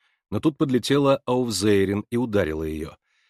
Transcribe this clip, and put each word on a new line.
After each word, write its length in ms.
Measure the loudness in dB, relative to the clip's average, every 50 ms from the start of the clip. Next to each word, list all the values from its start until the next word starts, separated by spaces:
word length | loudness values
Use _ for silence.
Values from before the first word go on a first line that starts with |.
| _ _ _ _ _ -8
Но 100 | -6 -2
тут 180 | -2 -2 0 0
подлетела 640 | -2 0 0 0 2 2 2 2 4 2 2 2 0
Ауфзейрин 800 | -2 -2 0 0 -2 -2 0 2 4 4 4 4 2 0 -4 -4 -4
и 60 | -4
ударила 480 | -4 -2 0 0 0 0 0 -2 -4 -6
ее. 320 | -6 -6 -8 -10 -12 -14 _ _ _ _ _ _